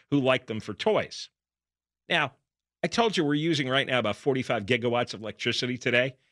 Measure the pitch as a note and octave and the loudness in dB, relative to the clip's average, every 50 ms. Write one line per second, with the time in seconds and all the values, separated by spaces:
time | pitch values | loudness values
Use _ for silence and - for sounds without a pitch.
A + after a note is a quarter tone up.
0 | _ _ C#3+ C#3+ B2+ B2+ B2+ B2+ - - A2+ A2 - - G#2+ - - A3 G#3+ D#3 | _ _ 0 2 4 2 2 2 0 -4 -8 -8 -8 -10 -10 -4 -2 0 0 0
1 | F2 D2+ - - - - _ _ _ _ _ _ _ _ _ _ _ _ _ _ | 0 -4 -6 -14 -16 -16 _ _ _ _ _ _ _ _ _ _ _ _ _ _
2 | _ - F3 E3 D3+ B2+ - _ _ _ _ _ _ _ _ _ - F3 - - | _ -2 0 0 0 -2 -6 _ _ _ _ _ _ _ _ _ -4 -2 2 2
3 | A#3 A3+ - F#3+ D#3+ C#3+ D3 D3+ D#3 E3 E3 C#3 C#3+ B2+ C3 C#3 C3 - C3 B2 | 2 2 2 2 0 2 0 0 0 0 0 0 0 0 0 0 0 2 0 0
4 | A2 G#2+ G#2 - - C#3+ C3+ C3 B2 - C3 A#2 G#2 G2 B2 A#2+ A2 B2 A#2 A#2+ | 0 0 -2 -2 0 0 0 0 0 -2 -2 -2 0 0 0 2 2 2 0 0
5 | A#2+ - - G2 A2 G#2+ - - - A#2+ A2+ - - B2 B2 A#2+ - B2+ A#2 A#2+ | 0 -2 -6 -10 -10 -12 -10 -4 -2 -2 -2 0 -2 -4 -4 -4 0 2 4 4
6 | B2 C3+ - _ _ _ | 2 2 -2 _ _ _